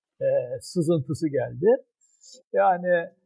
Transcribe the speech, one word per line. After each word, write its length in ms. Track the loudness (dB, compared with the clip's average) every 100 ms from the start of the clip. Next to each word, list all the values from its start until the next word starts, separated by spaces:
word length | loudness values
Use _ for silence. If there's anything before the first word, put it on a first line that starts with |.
| _ -6
e, 60 | 0 0 -2 -8
sızıntısı 680 | -6 -2 0 0 -2 -4 -2
geldi. 380 | -2 -4 0 2 2 0 _ _ _ -20 -20 _
Yani 560 | 0 2 2 2 0 -2 _